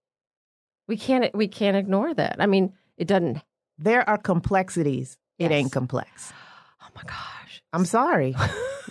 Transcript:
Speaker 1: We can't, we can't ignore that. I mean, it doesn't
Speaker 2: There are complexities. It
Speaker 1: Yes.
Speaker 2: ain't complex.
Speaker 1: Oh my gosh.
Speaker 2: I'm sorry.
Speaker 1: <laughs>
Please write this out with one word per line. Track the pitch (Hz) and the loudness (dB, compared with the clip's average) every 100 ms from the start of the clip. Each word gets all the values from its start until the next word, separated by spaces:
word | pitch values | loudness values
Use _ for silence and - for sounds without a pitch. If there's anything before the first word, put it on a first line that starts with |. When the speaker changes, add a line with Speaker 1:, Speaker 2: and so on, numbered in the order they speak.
| _ _ _ _ _ _ _ _ - | _ _ _ _ _ _ _ _ -8
Speaker 1:
We | 220 | -6
can't, | - 262 233 | 0 2 2
we | 202 214 | 0 -2
can't | - 202 196 | 0 2 2
ignore | 196 196 285 | 2 0 0
that. | 285 - - | 0 -2 0
I | 202 | 2
mean, | 196 190 - _ - | 4 2 -2 _ -6
it | 170 | 0
doesn't | 196 170 135 - _ _ - | 2 2 -2 -10 _ _ -4
Speaker 2:
There | 160 240 226 | 2 2 2
are | 208 | 0
complexities. | 208 175 - 190 185 - 147 131 131 - _ - | 0 0 2 0 0 0 0 -2 -6 -14 _ -4
It | 165 | 2
Speaker 1:
Yes. | |
Speaker 2:
ain't | 147 135 | 2 2
complex. | 135 127 131 - - - - - - - _ | -2 -2 -4 -6 -12 -20 -20 -20 -20 -20 _
Speaker 1:
Oh | - | -20
my | - | -20
gosh. | - - - - - - _ | -16 -14 -14 -16 -18 -20 _
Speaker 2:
I'm | 165 | -2
sorry. | 180 226 277 202 135 131 | 2 2 2 2 2 0
Speaker 1:
<laughs> | - 427 508 554 - | -2 -2 -6 -8 -8